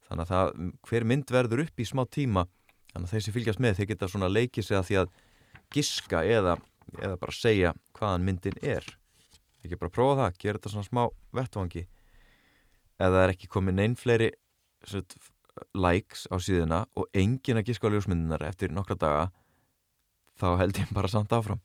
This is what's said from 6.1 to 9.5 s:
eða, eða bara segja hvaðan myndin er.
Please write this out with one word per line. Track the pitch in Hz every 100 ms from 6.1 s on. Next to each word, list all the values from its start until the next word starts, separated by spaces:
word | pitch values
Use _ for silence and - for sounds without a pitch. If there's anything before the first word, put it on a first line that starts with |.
| 87
eða, | 82 113 92 85 - _ - -
eða | 98 92
bara | - -
segja | 120 107 87 - _ -
hvaðan | 107 90 92
myndin | 92 98 92
er. | - 95 - - _ _ _ _ _